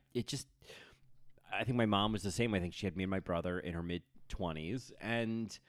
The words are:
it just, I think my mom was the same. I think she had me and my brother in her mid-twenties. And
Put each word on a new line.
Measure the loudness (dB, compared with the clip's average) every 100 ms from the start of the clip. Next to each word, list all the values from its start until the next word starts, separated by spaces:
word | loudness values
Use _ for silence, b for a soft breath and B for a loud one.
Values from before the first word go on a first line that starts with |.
| _ -4
it | -2
just, | -4 -8 _ B B B B B -20 -20 -20 -8
I | -4
think | 0 4
my | 6
mom | 6 6
was | 2
the | 0
same. | 2 2 4
I |
think | 0
she | -2 -2
had | 0
me |
and | 0
my | 0
brother | 0 0 0 -2
in | -2
her | -2
mid-twenties. | -2 -2 -4 -18 -10 -4 -2 -2 -2 -4 -6 -8
And | -2 0 0 0 -4 -8